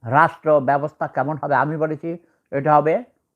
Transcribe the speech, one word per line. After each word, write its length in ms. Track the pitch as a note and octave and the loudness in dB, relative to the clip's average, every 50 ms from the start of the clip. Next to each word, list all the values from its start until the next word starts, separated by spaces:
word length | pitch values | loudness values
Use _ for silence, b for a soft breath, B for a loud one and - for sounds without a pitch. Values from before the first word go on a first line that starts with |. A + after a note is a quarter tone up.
| - | -6
রাষ্ট্র 560 | A2+ A#2+ C#3+ D#3+ D#3+ - - _ D#3 D3+ D3 | 0 2 4 4 4 0 -4 _ 2 2 2
ব্যবস্থা 460 | C3+ B2 C#3 C#3+ C#3 D3+ _ _ E3 | 2 2 -2 -2 -2 -6 _ _ -10
কেমন 300 | - - C#3+ C3 C#3 D#3 C#3+ C#3+ | -8 -4 -6 -4 -4 -6 -6 -4
হবে? 120 | D3 C#3+ | -2 0
আমি 220 | B2+ C3 D3 D#3 | 0 0 0 -2
বলেছি 420 | D#3 D#3 D#3 D3+ C#3+ - E3 E3+ E3+ _ _ _ _ _ _ | -4 -4 -4 -4 -6 -8 -10 -10 -10 _ _ _ _ _ _
এটা 260 | - C#3 C#3 D3+ D3+ | -8 -4 0 4 4
হবে 280 | D3 D3 D3+ E3 G#3+ B3 _ _ _ _ _ _ | 4 4 2 0 -2 -4 _ _ _ _ _ _